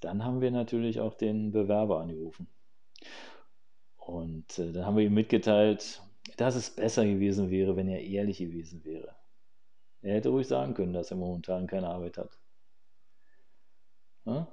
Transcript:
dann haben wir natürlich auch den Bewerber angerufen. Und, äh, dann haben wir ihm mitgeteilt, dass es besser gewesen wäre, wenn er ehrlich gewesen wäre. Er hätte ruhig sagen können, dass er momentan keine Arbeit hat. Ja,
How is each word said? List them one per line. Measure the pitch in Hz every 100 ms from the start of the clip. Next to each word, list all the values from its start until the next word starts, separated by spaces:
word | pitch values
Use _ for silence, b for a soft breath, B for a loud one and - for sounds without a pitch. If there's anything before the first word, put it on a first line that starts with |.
dann | 82 101
haben | 123 127
wir | 127
natürlich | 123 117 117 117 113
auch | 110
den | - 110 107 107
Bewerber | 107 101 104 107 80
angerufen. | 85 80 80 - 180 - - - - - B B B B B - - - - - -
Und, | 87 82 80 - -
äh, | 85
dann | 85 95
haben | 107
wir |
ihm | 104
mitgeteilt, | 104 107 113 110 104 107 104 - - - - - -
dass | 123 123
es | -
besser | - 113 120
gewesen | 107 98 101 196 185
wäre, | 190 98 95
wenn | 95
er | 92
ehrlich | - 98 202 95
gewesen | 85 82 80 87
wäre. | 78 80 - - - - - - - - - -
Er | 98
hätte | 107 127
ruhig | 131 127
sagen | 131 135
können, | 104 90
dass | 87 82
er | 92
momentan | 90 87 92 92 92
keine | 95 90
Arbeit | 90 87 -
hat. | - - - - - - - - - - - - - - - - - - - -
Ja, | 110 135 165